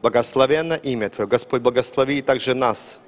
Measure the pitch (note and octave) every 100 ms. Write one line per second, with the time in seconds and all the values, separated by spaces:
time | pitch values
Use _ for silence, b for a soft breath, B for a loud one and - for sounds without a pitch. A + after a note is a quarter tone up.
0 | A#2 A#2+ A#2 C3 C3 D3+ E3 D#3+ C#3 B2
1 | G2+ - G2+ A#2 - B2+ B2 B2 A#2 -
2 | C3+ C#3+ C3+ C3 C3 B2+ B2 G#2+ - -